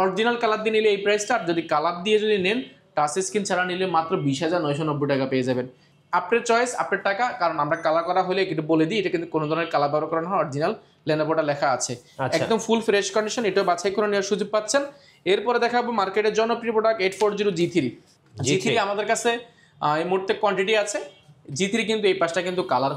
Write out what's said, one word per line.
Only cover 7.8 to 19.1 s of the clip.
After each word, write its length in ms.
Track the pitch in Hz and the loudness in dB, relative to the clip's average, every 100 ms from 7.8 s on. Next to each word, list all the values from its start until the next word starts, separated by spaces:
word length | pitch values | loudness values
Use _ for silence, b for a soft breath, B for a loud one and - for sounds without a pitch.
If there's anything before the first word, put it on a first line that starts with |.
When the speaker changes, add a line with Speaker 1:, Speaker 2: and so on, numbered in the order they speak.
| 160 | 2
Speaker 1:
কালার 180 | 165 165 | 0 2
করা 120 | 190 180 | 0 0
হলে 120 | 190 190 | 0 0
একটু 180 | 160 156 | -2 0
বলে 140 | 160 160 | 2 2
দিই, 80 | 220 | 0
এটা 80 | 180 | 0
কিন্তু 140 | 165 170 | -2 -2
কোনো 120 | 156 151 | -2 -2
ধরনের 200 | 160 165 | -2 0
কালার 160 | 147 143 | 0 2
ব্যবহার 180 | 151 156 | 0 0
করা 100 | 160 170 | -4 -2
না, 60 | 190 | -2
অরিজিনাল 300 | 147 139 170 220 b b 156 | -2 -2 -2 -4 b b -2
Lenovo-টা 340 | 151 151 160 147 | 0 2 0 0
লেখা 160 | 143 147 123 | 0 0 0
আছে, 180 | - 120 b b | -2 -8 b b
Speaker 2:
আচ্ছা। 180 | 131 165 | -2 0
Speaker 1:
একদম 200 | 127 220 - | 0 0 2
ফুল 140 | 226 214 | 0 2
ফ্রেশ 200 | 202 196 220 | 0 2 -2
কন্ডিশন, 280 | 214 254 208 | -2 -2 0
এটাও 160 | 196 180 | 0 0
বাছাই 200 | 175 202 196 | 0 0 0
করে 120 | 208 | 0
নেওয়ার 180 | 202 190 | 0 0
সুযোগ 160 | 202 202 214 | -2 0 -2
পাচ্ছেন। 260 | 214 285 285 B B B 175 | 0 -2 -2 B B B 0
এরপরে 240 | 202 240 240 233 | 0 2 0 2
দেখাবো 240 | 240 233 226 | 0 0 0
মার্কেটের 340 | 190 208 214 202 | 0 2 0 2
জনপ্রিয় 340 | 226 233 233 220 | 0 0 0 2
প্রোডাক্ট 240 | 220 220 185 | 2 2 0
এইট 80 | - | 2
ফোর 120 | 208 196 | 0 2
জিরো 120 | 208 165 | -2 0
জি 60 | 170 | 0
থ্রি। 80 | 175 | 0
Speaker 2:
জি 80 | 131 | -2
থ্রি। 540 | - _ _ _ 107 | -6 _ _ _ -6
Speaker 1:
জি 120 | 120 - | 0 0
থ্রি 120 | 220 226 202 | 2 0 0
আমাদের 200 | 202 208 | -2 0